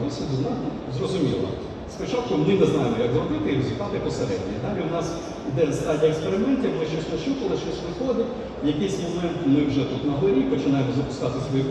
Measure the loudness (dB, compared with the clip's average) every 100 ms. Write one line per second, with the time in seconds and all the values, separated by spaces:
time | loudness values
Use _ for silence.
0 | -4 -4 -2 0 0 -2 -4 -6 -4 -4
1 | -2 2 2 2 -2 -4 -8 -10 -10 -8
2 | -2 -2 2 2 4 6 6 4 2 2
3 | 2 2 0 0 0 0 0 -2 -4 -2
4 | -2 -2 -2 -2 -4 -4 -4 -2 -2 -2
5 | -4 -6 -8 -8 -4 2 2 2 0 4
6 | 4 2 0 0 2 2 2 0 0 -2
7 | -2 -2 -2 -2 0 -2 -2 -4 -6 -4
8 | 0 0 -2 -4 -8 -2 0 0 0 -2
9 | -2 -2 -2 0 4 4 4 2 0 -2
10 | -2 2 4 4 2 2 2 2 2 0
11 | -2 -2 -2 -2 -2 0 0